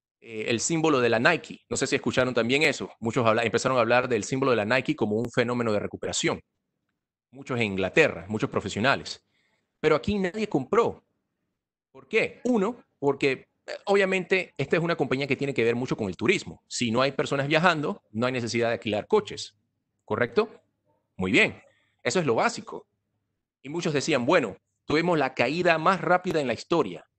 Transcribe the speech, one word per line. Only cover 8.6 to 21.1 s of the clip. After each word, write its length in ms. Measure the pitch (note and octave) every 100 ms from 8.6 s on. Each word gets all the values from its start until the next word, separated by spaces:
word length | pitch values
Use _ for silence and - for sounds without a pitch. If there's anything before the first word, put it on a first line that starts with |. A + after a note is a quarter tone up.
| G2 G2 B2 G#2+ D#2 - _ _ _ _ _ _
Pero 160 | D#3 D3+
aquí 220 | G3+ G#3
nadie 300 | F#3 G#3+ G#3
compró. 560 | D3 B2+ G#3 E3 E2 _ _ _ _ _ _ _ _ _
¿Por 160 | C3+ -
qué? 340 | A3 C#3+ -
Uno, 400 | A#3+ A#3 G3 B3 _ _
porque, 480 | C#3 C#3 C#3+ B2+ - _ -
eh, 60 | - -
obviamente 640 | G3+ F#3+ F#3+ F3+ F#3 E3+ -
esta 200 | C3+ F3
es 60 |
una 140 | E3 E3
compañía 300 | C3 C3+ C#3
que 100 | B2
tiene 180 | C#3
que 100 | B2+
ver 120 | A#2 A#2+
mucho 200 | B2+ -
con 120 | G#2
el 80 | E2+
turismo. 460 | A#2 F#3+ - D#2+ -
Si 240 | - A#2+
no 120 | A#2
hay 100 | C#3
personas 340 | C#3+ C#3 C#3 C#3
viajando, 560 | D#3 F3+ D#3+ D3+ G3+ _
no 160 | G#2+ B2
hay 60 |
necesidad 360 | B2+ A#2 A2+ A#2
de 60 |
alquilar 320 | A2+ A2+ G2+ -
coches. 500 | G#3 G3+ C#2+ - _ _ _ _ _
¿Correcto? 580 | - G#2 A#2+ - A3 - _ _ _ _ _